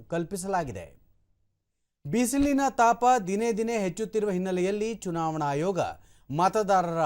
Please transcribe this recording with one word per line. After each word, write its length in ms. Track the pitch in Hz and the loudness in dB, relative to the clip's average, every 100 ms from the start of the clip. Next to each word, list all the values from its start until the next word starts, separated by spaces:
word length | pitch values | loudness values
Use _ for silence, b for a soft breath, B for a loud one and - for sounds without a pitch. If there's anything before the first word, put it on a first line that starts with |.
| 120 | -8
ಕಲ್ಪಿಸಲಾಗಿದೆ. 760 | 170 165 196 190 185 147 92 80 - _ _ _ _ _ _ _ _ _ _ | -6 -6 -8 -4 -4 -4 -8 -14 -20 _ _ _ _ _ _ _ _ _ _
ಬಿಸಿಲಿನ 560 | 143 208 247 277 285 269 277 | -4 0 2 2 2 2 2
ತಾಪ 360 | - 233 233 247 254 180 | 4 4 4 4 4 2
ದಿನೇ 220 | 202 233 | -2 0
ದಿನೇ 260 | 214 226 233 | -2 -2 -2
ಹೆಚ್ಚುತ್ತಿರುವ 520 | 190 175 220 220 208 | -2 -4 -4 -2 -2
ಹಿನ್ನೆಲೆಯಲ್ಲಿ 640 | 180 185 180 180 208 220 | -2 -2 0 0 -2 -4
ಚುನಾವಣಾ 520 | 226 185 165 160 156 147 | -6 -6 -4 -2 -2 -2
ಆಯೋಗ 340 | 143 175 180 98 - b b b | -2 -2 -2 -4 -6 b b b
ಮತದಾರರ 680 | 143 190 214 196 190 175 165 | 0 2 2 2 2 2 0